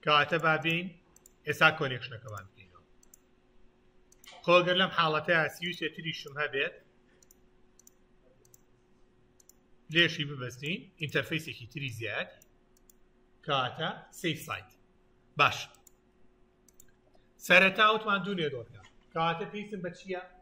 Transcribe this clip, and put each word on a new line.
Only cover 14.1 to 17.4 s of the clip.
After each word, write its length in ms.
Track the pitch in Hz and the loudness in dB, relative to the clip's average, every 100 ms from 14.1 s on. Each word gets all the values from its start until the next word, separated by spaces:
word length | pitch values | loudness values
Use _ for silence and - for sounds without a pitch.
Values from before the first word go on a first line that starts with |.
سەیف 280 | - 175 151 - | -6 -6 -4 -8
سایت. 220 | 95 - _ _ _ _ _ _ - | -10 -10 _ _ _ _ _ _ 0
باش. 200 | 139 - - - - _ _ _ - _ _ _ _ - - _ _ _ _ _ | 2 2 -10 -16 -20 _ _ _ -20 _ _ _ _ -20 -20 _ _ _ _ _